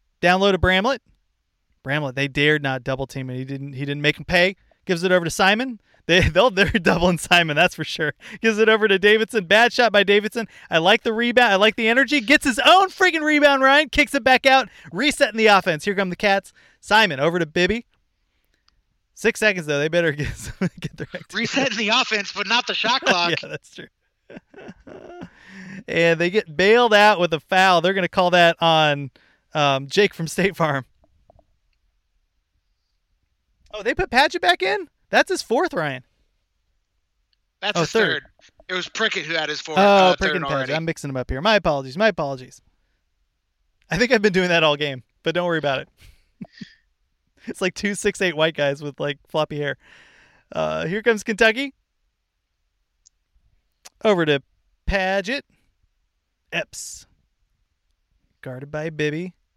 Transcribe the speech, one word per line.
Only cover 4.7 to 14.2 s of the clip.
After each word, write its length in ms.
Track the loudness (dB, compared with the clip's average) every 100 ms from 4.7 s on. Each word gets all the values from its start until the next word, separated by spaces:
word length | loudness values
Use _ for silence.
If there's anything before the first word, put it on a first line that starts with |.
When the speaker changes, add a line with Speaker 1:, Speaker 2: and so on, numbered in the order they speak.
| _
Speaker 1:
Gives 180 | -6 -2
it 100 | 2
over 120 | 2
to 60 | 0
Simon. 500 | 2 2 2 -2 -10 _ _ 0
They, 140 | 2
<laughs> 80 | 4
they'll, 220 | 4 2
they're 160 | 2 0
doubling 480 | 0 -2 0 0 0
Simon, 380 | 0 0 2 0
that's 180 | 0
for 100 | 0
sure. 300 | -10 -4 -6 -6 -16 -4
Gives 180 | -2 2
it 100 | 2
over 180 | 4 2
to 100 | 2
Davidson. 460 | 4 2 2 -4 2
Bad 260 | 4 4
shot 200 | 2 2
by 120 | 2
Davidson. 420 | 2 2 0 -8 -10 -14 -4
I 80 | 0
like 240 | 2 2
the 100 | 0
rebound. 400 | -2 0 2 4
I 40 | 4
like 180 | 2 2
the 120 | 0
energy. 320 | 2 2 0
Gets 240 | 2 2
his 160 | 2 0
own 240 | 4 6 4
freaking 320 | 2 0 2
rebound, 400 | 0 2 4 4
Ryan. 260 | 4 4 2
Kicks 260 | 0 0
it 100 | 0